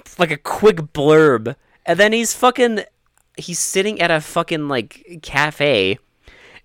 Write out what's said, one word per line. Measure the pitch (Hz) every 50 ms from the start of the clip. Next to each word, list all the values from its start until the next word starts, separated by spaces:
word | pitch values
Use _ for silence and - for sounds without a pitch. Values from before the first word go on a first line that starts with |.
| _ - - -
like, | 175 160
a | 156
quick | 139 - - - - 202 214 185 165
blurb. | 151 - - 151 139 147 156 156 160 151 127 110 110 117 139 _ _ _ _ _ -
And | - 170 170
then | 208 214
he's | 220 233 226 - -
fucking, | - 247 254 247 - 247 240 220 202 - - _ _ _ _ _ _ _ _ -
he's | - - 180 170 -
sitting | - - - 190 190 214 214 196
at | 170 170
a | 165 156
fucking, | 151 - - 170 165 - 170 156 147
like, | 143 139 123 104 - - - _ - 175 156
cafe, | - - - 139 147 151 - - 147 147 131 104 95 95 101 - _ _ _ _ _ - - - - - - -